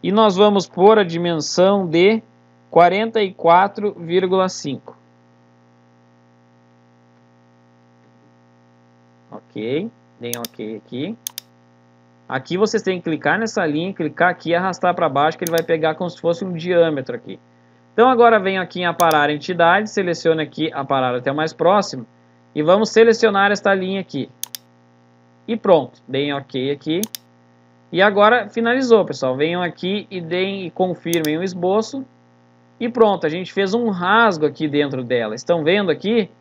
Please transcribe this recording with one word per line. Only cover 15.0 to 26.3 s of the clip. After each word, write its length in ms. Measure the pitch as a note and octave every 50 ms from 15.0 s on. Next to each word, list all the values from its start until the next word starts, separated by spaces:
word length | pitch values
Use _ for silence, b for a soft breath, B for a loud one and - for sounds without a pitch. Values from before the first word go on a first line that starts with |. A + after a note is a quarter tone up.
| F3 D#3
baixo, 280 | C3+ C#3 C#3+ D#3 D#3+
que 60 | - F3+
ele 80 | E3
vai 120 | E3 E3 E3
pegar 320 | E3 E3 D#3+ D#3 D#3+ D#3
como 140 | - F#3 F3
se 120 | F3 -
fosse 240 | - E3+ E3+ E3+ G3+
um 80 | F#3 F3+
diâmetro 640 | E3 D#3+ F3+ F3+ E3+ E3 E3 D3+ C#3 C3 - B2
aqui. 220 | A#2+ - G2 F#2+ - _ _ b b b b b b b _ _
Então 160 | - A3+ B3+
agora 300 | C4 A#3 A#3+ A#3 A3+ G#3+
venho 220 | F#3 F#3+ F#3+ F#3+
aqui 200 | F3+ F3 - F3+
em 40 | F3+
aparar 440 | F3 E3 E3+ F3+ E3 D#3+ D3+ D3 C#3+
entidade, 600 | D3+ D3 D3 - F#3 E3+ E3+ E3+ F3 G3+ G#3+ G#3+
selecione 520 | - G#3 F#3+ F3 E3+ E3 - E3 E3 D#3+
aqui 300 | D3+ C#3+ - - D#3 D#3+ -
aparar 420 | C#3+ C#3 C3+ C#3 C3+ B2+ B2+ B2
até 160 | B2+ A#2+ C#3
o 40 | C#3
mais 160 | D3+ D#3 D#3+
próximo 540 | D#3 - D#3+ E3+ G3 G#3 F#3+ - - C3 A2+ _ _ _ _ _ _ _ _ _ _
e 100 | D3+ D3+
vamos 260 | D#3 F3+ G#3 A3 G#3+
selecionar 640 | - A3 A3+ A#3 A3 A3 A3+ A3 G3+ G3 G3 G3+
esta 220 | G#3 G3 - G3+ G3
linha 260 | F#3+ F#3 F#3 F#3+ G3
aqui. 300 | F3+ _ - C#3 A#2+ - - _ - - _ - _ _ _ _ _ _ _ _ _ _ _ _ _ _ _ _ _
E 80 | - A3+
pronto, 440 | A3+ - G3+ F#3 D#3 B2+ - _ _ _
deem 260 | - C3 C3+ C#3+ D3